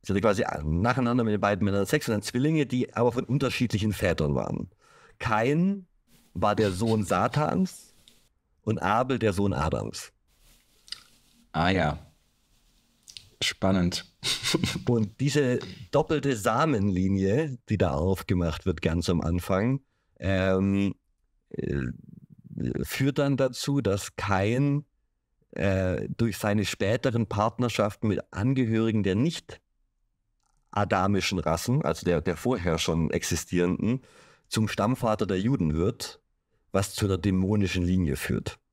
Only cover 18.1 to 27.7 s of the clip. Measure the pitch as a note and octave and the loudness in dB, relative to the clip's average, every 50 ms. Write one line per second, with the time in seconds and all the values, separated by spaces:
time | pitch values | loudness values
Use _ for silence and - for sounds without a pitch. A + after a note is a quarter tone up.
18.1 | F#2+ - - - G2+ F2+ E2+ E2 D2+ - - F#2+ E2 - - E2+ D#2+ F2 F2 - | 0 0 0 0 0 2 2 0 -2 -2 -2 -2 -2 0 0 0 0 0 0 0
19.1 | F2+ E2+ - D#2+ F2+ F2 F2 - G2 F#2+ G#2 B2 C3+ C3+ _ _ _ _ _ _ | 0 0 0 0 -2 -2 0 0 0 0 2 0 -2 -2 _ _ _ _ _ _
20.1 | _ _ - F#2 F#2+ F#2 F#2 F#2+ F#2+ F#2+ G2 G2 G2 G2 G2 G2 - _ _ _ | _ _ -2 0 0 2 2 2 2 2 2 2 2 2 0 0 -2 _ _ _
21.1 | _ _ _ _ _ _ _ _ - - - - - C#2 B1+ B1 A#1+ - - - | _ _ _ _ _ _ _ _ -8 -6 -4 -2 -2 -2 -4 -4 -8 -10 -16 -20
22.1 | - - - _ - - _ - - - - - - - - - - - C3+ C#3 | -20 -20 -20 _ -20 -20 _ -16 -10 -6 -4 -4 -4 -4 -6 -6 -2 0 0 0
23.1 | C#3 - C#3+ C#3 C#3 B2+ C3+ B2+ B2+ - - - C#3+ C#3 A#2 G2+ G2 G2+ - - | 2 0 0 0 2 2 0 0 0 -4 -4 -2 -2 0 2 0 0 0 -2 -8
24.1 | _ - - G#2 G2+ F#2 G2 G#2+ A#2+ B2+ C#3+ C#3+ C#3+ D3 D3 _ _ _ _ _ | _ -8 -2 0 2 2 2 2 2 2 2 2 2 0 -2 _ _ _ _ _
25.1 | _ _ _ _ _ _ _ _ - - E2 G2+ F#2+ F#2+ F#2+ F#2 F2+ A#1 G1+ - | _ _ _ _ _ _ _ _ -6 -2 0 2 2 2 2 0 0 -2 -4 -6
26.1 | - - A#2 A2+ G2 - - G#2+ G2+ G#2+ G2+ - - _ G2+ G2 A2+ B2+ - C3+ | -2 -2 -2 -2 -2 -2 -2 0 2 2 0 -2 -2 _ 0 0 0 0 0 0
27.1 | A2+ A#2 A2+ - - G#2 G#2 A2+ - - B2 A#2+ | 0 0 -2 -2 0 0 0 0 0 0 -2 -2